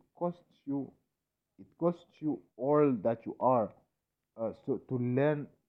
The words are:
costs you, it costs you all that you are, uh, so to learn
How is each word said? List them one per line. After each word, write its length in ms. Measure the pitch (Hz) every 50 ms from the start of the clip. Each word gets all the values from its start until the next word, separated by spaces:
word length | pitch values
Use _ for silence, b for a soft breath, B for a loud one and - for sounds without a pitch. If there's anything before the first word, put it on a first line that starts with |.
| _ _ _
costs 240 | - 175 175 170 - _ _ _ _ -
you, 240 | 143 139 139 131 - - _ _ _ _ _ _ _ _ _ _ _ _ _
it 80 | 95 - _ -
costs 280 | 156 175 175 - - _ _ -
you 200 | 156 151 131 - - _ _
all 400 | - 123 139 147 151 147 143 131 107 90
that 240 | 117 113 113 -
you 100 | - - -
are, 300 | 107 123 131 120 107 92 - _ _ _ _ _ _ _ _ _ _ _ _ 113
uh, 120 | 113 107 87 - -
so 160 | - 131 104 - -
to 80 | 131 123
learn 480 | 120 123 123 131 139 151 151 147 139 - _ _ _